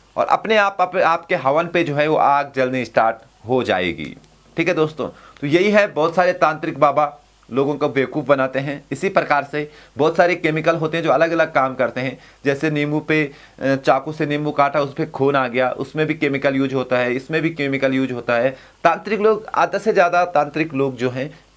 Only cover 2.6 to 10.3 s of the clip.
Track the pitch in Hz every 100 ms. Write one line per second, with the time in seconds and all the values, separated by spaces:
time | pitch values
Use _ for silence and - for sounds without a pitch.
2.6 | 127 131 117 - 113 - - _ 107 127
3.6 | 107 92 90 78 73 - - _ _ -
4.6 | 165 160 156 156 101 - - - 143 170
5.6 | 202 208 202 147 151 185 180 180 160 156
6.6 | 160 135 147 139 147 - _ _ - 120
7.6 | 139 143 143 131 123 151 131 135 131 131
8.6 | 143 143 - 135 190 190 147 143 135 151
9.6 | 147 - - - 151 170 175